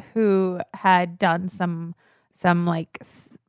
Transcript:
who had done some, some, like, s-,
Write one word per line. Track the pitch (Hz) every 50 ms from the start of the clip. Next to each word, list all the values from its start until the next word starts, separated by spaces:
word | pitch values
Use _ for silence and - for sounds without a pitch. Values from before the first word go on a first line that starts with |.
| - - -
who | 226 220 208 196 190 190 185 180 175 - - -
had | - - 196 185 180 180 175 170 -
done | 208 180 165 175 185 180
some, | - - 180 175 170 165 170 170 170 - _ _ _ _ _ _ _
some, | - - 180 175 175 175
like, | 175 170 165 165 - - -
s-, | - - - - - - - - _